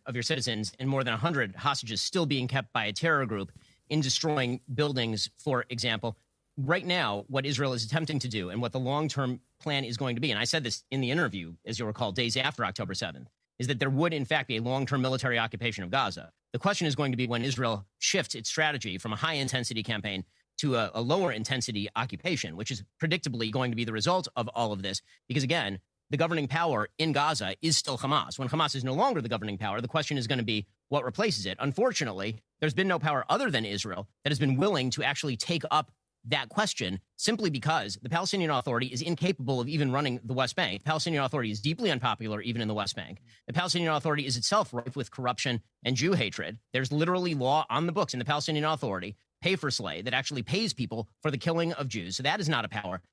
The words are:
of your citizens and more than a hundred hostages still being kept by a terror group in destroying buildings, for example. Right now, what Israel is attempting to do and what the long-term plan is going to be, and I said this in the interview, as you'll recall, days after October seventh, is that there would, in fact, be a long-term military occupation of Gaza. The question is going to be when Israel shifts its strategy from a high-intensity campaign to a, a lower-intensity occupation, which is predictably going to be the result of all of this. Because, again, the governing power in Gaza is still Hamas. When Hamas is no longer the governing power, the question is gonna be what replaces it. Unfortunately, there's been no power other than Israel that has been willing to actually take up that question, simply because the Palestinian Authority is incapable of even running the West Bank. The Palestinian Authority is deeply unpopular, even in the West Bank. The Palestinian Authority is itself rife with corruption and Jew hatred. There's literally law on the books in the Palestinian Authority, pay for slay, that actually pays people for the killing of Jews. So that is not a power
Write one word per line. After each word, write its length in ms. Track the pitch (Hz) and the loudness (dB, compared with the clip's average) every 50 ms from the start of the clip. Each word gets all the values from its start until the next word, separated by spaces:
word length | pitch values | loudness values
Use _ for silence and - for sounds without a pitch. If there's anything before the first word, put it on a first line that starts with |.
| - | -8
of 80 | - 120 | -6 -4
your 80 | 123 | -4
citizens 500 | 113 - 160 135 107 127 113 107 107 - - - | -2 0 0 0 0 -2 -2 -2 -4 -6 -6 -4
and 100 | 131 135 | -2 0
more 140 | 135 135 | 0 2
than 120 | 127 123 113 | 2 0 0
a 20 | |
hundred 400 | 110 151 170 165 135 113 98 92 | 0 0 0 2 2 0 -2 -4
hostages 440 | - - 143 139 - 123 113 110 92 | -2 0 0 0 0 -2 -4 -4 -2
still 260 | - - - 185 165 | -2 0 0 0 2
being 200 | 135 143 131 127 | 2 0 0 0
kept 260 | 117 131 135 113 - | 0 0 -2 -2 0
by 120 | - 120 107 | -2 0 0
a 80 | 107 | 0
terror 340 | 101 - 160 165 156 139 131 | -2 0 2 4 4 4 2
group 240 | 104 110 98 95 - - - - - _ _ _ _ | 0 -2 -2 -4 -6 -10 -18 -20 -20 _ _ _ _
in 140 | 151 156 | 0 2
destroying 580 | 139 - - - 165 160 151 139 127 120 127 131 - - | 2 2 0 2 2 2 2 2 2 0 -2 -4 -6 -4
buildings, 580 | 127 135 147 147 135 127 117 113 110 104 - - - - | 0 0 0 2 2 0 0 0 0 -2 -2 -6 -8 -8
for 260 | - 151 131 123 - - | -4 -2 0 0 -2 -2
example. 460 | 123 113 - 117 113 104 - 113 107 - _ _ _ _ _ _ _ 143 | -4 -2 0 0 0 0 -2 -6 -6 -8 _ _ _ _ _ _ _ -4
Right 280 | 131 135 170 190 180 | 2 2 2 2 2
now, 380 | 180 180 180 139 107 101 101 - - | 0 2 2 2 2 0 -2 -4 -2
what 160 | 131 135 135 | -2 0 0
Israel 300 | 143 139 117 143 131 127 | 0 0 0 0 0 0
is 100 | 117 110 | -2 -2
attempting 340 | 110 139 160 160 139 156 143 | 0 0 0 0 0 0 -2
to 80 | - 127 | -2 -2
do 200 | 113 104 87 90 | -2 -2 -2 -2
and 140 | 92 117 | -2 -2
what 100 | 123 113 | -2 -2
the 80 | - 131 | -2 -2
long-term 600 | 127 127 139 147 156 147 - 143 131 123 127 120 - _ _ _ | 0 0 0 0 0 0 0 0 0 0 -2 -4 -8 _ _ _
plan 260 | - 156 143 139 135 | -4 -2 -2 0 -2
is 140 | 117 117 110 | -4 -4 -2
going 180 | 139 127 120 | -2 -2 0
to 40 | 117 | 0
be, 100 | 151 143 | 0 0
and 100 | 107 104 | 2 2
I 40 | 120 | 2
said 200 | - - 160 139 | 0 0 0 0
this 200 | 110 - - - _ | -2 -4 -6 -6 _
in 120 | 131 135 | -2 0
the 80 | 127 120 | 0 2
interview, 440 | 143 175 160 117 101 95 85 82 85 - _ | 2 2 0 0 -2 -4 -8 -8 -12 -12 _
as 120 | 104 113 104 | -6 -4 -4
you'll 100 | 120 107 | -2 -4
recall, 240 | 107 - 123 101 | -2 -2 -2 -2
days 240 | 92 127 120 117 107 | 0 0 0 0 0
after 280 | 131 131 147 139 - 113 | 0 0 0 0 -2 -2
October 300 | 92 - - 104 87 95 | -2 -2 -4 -6 -6 -4
seventh, 340 | - 110 85 69 65 62 - _ _ _ _ _ - | -4 -6 -6 -8 -10 -16 -18 _ _ _ _ _ -6
is 80 | 127 | -2
that 120 | 123 139 110 | -2 0 0
there 120 | 139 135 | 0 2
would, 240 | 139 139 170 170 160 | 2 2 2 2 2
in 100 | 147 131 | -2 0
fact, 240 | - 156 147 127 - | 2 2 0 2 0
be 80 | 117 | -2
a 60 | 110 | -2
long-term 400 | 117 123 131 139 131 - 143 135 | 0 0 0 0 0 2 2 2
military 360 | 127 131 131 127 - 127 120 117 | 2 2 0 0 0 2 2 2
occupation 460 | 113 113 - 95 120 117 101 101 92 | 0 0 -2 -2 -2 -2 -2 -4 -4
of 60 | 90 | 0
Gaza. 400 | 113 135 123 98 90 - - - _ _ _ _ | 2 2 2 0 -2 -6 -12 -16 _ _ _ _
The 60 | - - | -6 0
question 280 | - 196 202 - 175 | 2 2 2 4 2
is 80 | 151 135 | 2 2
going 180 | 151 143 135 | 2 0 0
to 40 | 123 | 2
be 100 | 117 127 | 0 0
when 160 | 117 120 117 | 0 0 0
Israel 440 | 120 143 127 127 127 113 110 98 98 - _ _ | 0 0 0 0 0 0 0 -2 -4 -12 _ _
shifts 360 | - - - 185 - - - | 0 2 2 2 0 -2 -6
its 140 | 113 110 - | -6 -6 -4
strategy 480 | - 156 156 151 147 120 110 101 90 | 0 2 2 2 2 -2 -4 -4 -6
from 160 | 95 - 113 | -4 -4 -4
a 40 | 110 | -2
high-intensity 680 | - 147 165 160 139 135 127 135 127 120 - 117 110 | -2 0 0 0 0 0 0 0 -2 -2 -2 -4 -4
campaign 420 | 110 120 110 104 95 104 98 95 92 - _ _ _ _ _ - | -2 -2 -4 -4 -2 -4 -4 -4 -6 -8 _ _ _ _ _ -2
to 180 | 151 143 127 | 0 2 4
a, 140 | 117 107 90 - | 2 2 0 0
a 60 | 113 | -2
lower-intensity 880 | 120 123 165 196 185 147 113 107 117 - 139 123 - - 107 101 101 101 - | 2 2 4 4 4 2 0 -2 -2 -2 0 -2 -2 -2 -2 -2 -4 -2 -2
occupation, 600 | 113 120 - 95 - - 185 170 - - 85 80 | -2 -2 -2 -6 -6 -2 -2 -2 -2 -2 -6 -6
which 140 | 92 113 - | -8 -6 -6
is 120 | 127 - 101 - _ _ | -6 -8 -8 -14 _ _
predictably 480 | 165 160 175 170 - 143 107 113 113 110 | -2 0 0 -2 -2 -4 -2 -2 -2 -2
going 200 | 107 131 127 120 | 0 0 0 0
to 60 | 110 | 0
be 80 | 113 120 | -2 -2
the 80 | 113 | -2
result 360 | 110 110 98 170 180 185 - - - | -2 0 2 2 2 2 0 -2 -4
of 120 | 127 113 113 | -4 -4 -2
all 240 | - 117 117 107 | -2 0 0 0
of 80 | 104 95 | 0 -2
this. 200 | 98 95 98 - - _ - _ _ - | -4 -4 -6 -6 -8 _ -20 _ _ -2
Because, 140 | 123 135 | 0 0
again, 360 | 135 123 165 165 113 101 98 92 - _ _ _ _ _ | 2 2 2 0 0 -2 -4 -6 -10 _ _ _ _ _
the 80 | 151 | 0
governing 320 | 143 165 165 170 156 143 - | 2 2 2 2 0 0 0
power 400 | 139 165 170 165 131 107 107 - - - | 0 2 2 2 2 2 0 -2 -2 0
in 140 | 156 160 | 0 2
Gaza 440 | 135 139 147 160 156 113 104 95 98 - | 4 4 2 2 2 0 -2 -4 -4 -2
is 160 | 156 165 151 | 0 2 2
still 220 | - - - 131 - | 2 2 0 -4 -2
Hamas. 400 | - 135 151 135 - - - - | 0 2 2 2 2 0 -6 -6
When 100 | 135 127 | -4 -2
Hamas 260 | 151 165 156 139 - | 2 2 2 0 0
is 100 | 135 123 | -2 -2
no 100 | 131 131 | -2 2
longer 260 | 165 240 277 233 151 | 4 4 4 4 0
the 80 | 113 113 | 0 0
governing 300 | 117 101 107 107 101 92 | -2 -2 -2 -4 -4 -2
power, 220 | 110 101 101 117 | -2 -2 -2 -2
the 80 | 120 - | -4 0
question 280 | - 156 147 - 147 | 0 -2 0 0 -2
is 120 | 135 117 110 | -2 0 0
gonna 160 | 139 123 110 | 0 0 2
be 200 | 113 110 107 101 - _ _ _ _ | 0 0 0 -2 -6 _ _ _ _
what 160 | 139 143 123 | -2 0 0
replaces 420 | 127 - - 220 220 135 107 92 | 0 0 0 0 2 0 0 -4
it. 120 | 92 98 - | -6 -4 -2
Unfortunately, 760 | 131 143 - - 233 254 202 - 151 113 92 95 98 113 110 - - _ _ _ | -2 -2 2 2 2 2 2 0 -2 -2 -2 -4 -4 -4 -4 -8 -12 _ _ _
there's 140 | 156 156 - | -2 0 2
been 140 | 180 190 190 | 2 4 4
no 120 | 175 139 | 2 2
power 260 | 147 156 147 131 - - | 2 2 2 2 2 2
other 220 | 160 233 277 214 | 2 2 4 2
than 140 | 143 113 113 | 2 0 0
Israel 420 | 101 101 98 - 107 90 92 101 - _ _ | 0 -2 -4 -4 -4 -6 -6 -8 -10 _ _
that 80 | _ 147 | _ 0
has 80 | 151 117 | 2 4
been 180 | 147 135 131 | 4 4 4
willing 320 | 131 185 214 185 139 127 127 | 4 4 4 4 2 2 0
to 120 | - 143 | 0 0
actually 340 | 117 135 143 - - 143 120 | 0 0 0 0 -2 -4 -4
take 280 | - - - 170 160 - - | -2 -2 0 0 0 2 2
up 200 | 139 156 - - _ _ _ _ _ _ - 117 | 2 2 2 0 _ _ _ _ _ _ -4 -2
that 200 | 151 139 123 110 | 0 0 0 0
question, 520 | - 208 214 - - - 107 90 98 95 - _ _ | 0 0 2 2 0 -2 -2 -2 -2 -4 -6 _ _
simply 340 | - - 208 233 220 214 170 | -2 0 2 2 2 2 0
because 480 | 143 123 - 147 160 143 101 104 92 - | 0 0 2 2 2 2 0 -2 -8 -8
the 60 | - 107 | -4 0
Palestinian 420 | 156 170 190 - - 196 170 156 | 0 0 2 2 2 2 2 2
Authority 360 | 143 123 - 139 120 117 127 | 2 2 2 2 0 0 0
is 160 | 127 127 123 | -2 -4 -4
incapable 580 | - 170 170 - 170 185 170 - 131 135 135 123 | -2 -2 -2 2 2 0 0 0 0 0 0 0
of 80 | 120 139 | 0 0
even 240 | 156 147 147 131 | 0 0 2 2
running 280 | 127 139 147 131 123 - 110 | 2 2 2 0 -2 -2 -4
the 80 | 117 | -4
West 240 | 127 131 131 117 - | 0 0 0 0 2
Bank. 260 | 190 170 95 98 98 | 0 0 0 -2 -2
The 40 | - | -2
Palestinian 360 | 156 156 156 - 175 160 143 | 0 0 0 0 0 2 2
Authority 280 | 135 131 - 139 120 107 | 2 0 0 0 -2 -2
is 100 | 104 104 | -2 -2
deeply 300 | 101 147 165 - 240 185 | -2 -2 0 0 0 0
unpopular, 500 | 143 120 131 120 101 - 110 107 104 104 | 0 2 0 0 0 -2 -2 -4 -4 -4
even 220 | 98 120 110 120 | -4 -4 -2 -2
in 60 | 110 107 | -2 0
the 60 | 107 | 0
West 220 | 107 98 - - | 0 -2 -2 -4
Bank. 240 | 101 82 - 98 - - - - - _ | -6 -10 -10 -14 -16 -18 -20 -20 -16 _
The 60 | - | -2
Palestinian 400 | - 175 180 170 - 175 170 160 | -2 0 0 0 0 0 2 2
Authority 340 | 151 143 - 160 147 147 - | 2 2 2 2 0 0 0
is 100 | 139 123 | -2 -2
itself 360 | 123 - - 202 214 185 - | -2 0 2 4 2 2 2
rife 240 | 120 120 117 135 - | -2 -6 -6 -4 -6
with 140 | 143 120 - | -6 -6 -6
corruption 500 | - - 127 123 123 - - 135 120 110 - _ _ _ - | -6 -2 -2 -2 0 0 0 0 0 -2 -4 _ _ _ -2
and 120 | 117 131 | 0 2
Jew 180 | 113 143 180 196 | 2 4 4 4
hatred. 440 | 165 117 95 - - 80 82 110 - - _ | 4 2 0 -2 -4 -6 -6 -8 -10 -10 _
There's 180 | - 131 131 - | -2 -2 0 0
literally 440 | 147 151 165 175 180 185 180 175 156 | 2 2 4 4 2 2 2 0 0
law 300 | 139 123 131 143 156 - - | 2 4 4 4 4 4 2
on 160 | 117 143 170 | 0 2 2
the 60 | 175 | 2
books 200 | 160 208 165 - | 2 0 0 0
in 60 | - 123 | -2 -2
the 60 | 120 | 0
Palestinian 400 | 143 147 147 - - 156 151 151 | 0 0 0 0 0 0 2 2
Authority, 500 | 156 156 143 143 110 98 90 92 104 101 - _ _ _ _ | 2 0 0 0 -2 -2 -4 -4 -8 -10 -14 _ _ _ _
pay 140 | - 175 190 | 0 2 2
for 160 | - - 135 | 2 0 -2
slay, 320 | - - 104 82 73 87 | -2 -2 -2 -4 -4 -4
that 120 | 104 127 120 | -4 0 0
actually 280 | 135 139 - 147 127 | 0 0 0 -2 -4
pays 300 | 110 - 156 208 226 180 | -2 0 0 0 0 0
people 360 | - - 120 - 113 117 110 - _ _ | -2 -2 -4 -4 -4 -6 -6 -8 _ _
for 100 | - 156 | -2 -2
the 80 | 135 110 | -2 0
killing 340 | - 170 165 170 170 170 170 | 0 0 2 2 2 0 0
of 120 | - 143 | -2 -4
Jews. 300 | 123 113 107 85 92 92 | -4 -4 -4 -4 -4 -6
So 80 | - 127 | -2 0
that 160 | 139 185 214 | 0 0 0
is 80 | 170 156 | 0 2
not 160 | 151 120 107 | 2 2 0
a 40 | - | -2
power 320 | - 107 104 90 92 90 - _ | -4 -6 -4 -4 -6 -6 -8 _